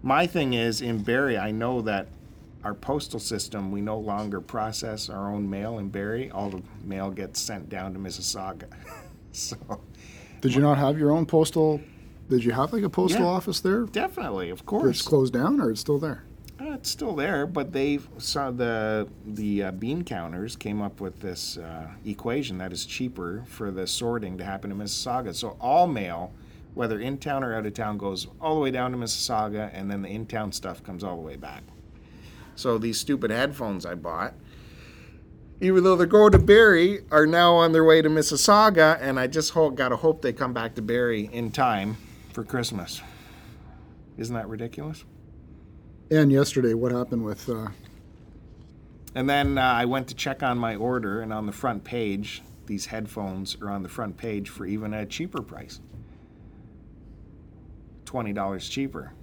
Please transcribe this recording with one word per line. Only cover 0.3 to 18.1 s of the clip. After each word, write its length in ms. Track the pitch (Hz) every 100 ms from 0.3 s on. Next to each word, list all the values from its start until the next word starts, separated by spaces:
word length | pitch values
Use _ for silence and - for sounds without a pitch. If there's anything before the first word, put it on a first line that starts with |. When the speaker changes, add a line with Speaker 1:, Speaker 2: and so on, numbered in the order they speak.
| 175 135
Speaker 1:
is, 260 | 120 117 110
in 220 | 120 113
Barrie, 340 | 104 123 139 110
I 140 | 107
know 300 | 110 117 127
that 240 | 110 98 - - - - - -
our 100 | 104
postal 440 | 104 - 143 - -
system, 540 | - 107 - 107 95
we 80 | 101
no 180 | 104 110
longer 420 | 107 101 107 98
process 680 | - 117 107 110 113 107 -
our 200 | 98 101
own 180 | 104 101
mail 280 | 98 107 113
in 100 | 98
Barrie. 420 | 98 101 113 135
All 200 | 98 104
the 120 | 95 - -
mail 260 | 98 95 95
gets 300 | 95 95 -
sent 280 | - 101 71
down 240 | 95 95
to 40 | 92
Mississauga. 680 | 95 85 92 104 92 82 85
<laughs> 600 | - - - - - -
So 240 | - - - - 104 - - - - - -
Speaker 2:
Did 140 | 135
you 80 | 127
not 160 | 147 139
have 200 | 139 151
your 120 | 147
own 140 | 160 156
postal? 540 | 160 160 165 156 151 - - - - -
Did 120 | 127
you 80 | 117
have, 200 | 117 143
like, 100 | 226
a 60 | 202
postal 320 | - 185 190
Speaker 1:
Yeah. 60 | 175
Speaker 2:
office 320 | 185 196 170
there? 240 | 185 208
Speaker 1:
Definitely, 680 | 226 311 381 370 156 98 87
of 80 | 92
Speaker 2:
But 80 | -
Speaker 1:
course. 240 | 208 139 -
Speaker 2:
it's 40 |
closed 300 | - 151 131
down, 260 | 120 151 285
or 100 | 131
it's 100 | 110
still 180 | - 143
there? 240 | 156 120 - - - -
Speaker 1:
Uh, 120 | 294
it's 180 | 285 -
still 240 | - 220
there, 320 | 156 151 156 143
but 260 | 151 131
they've 360 | 135 139 143 -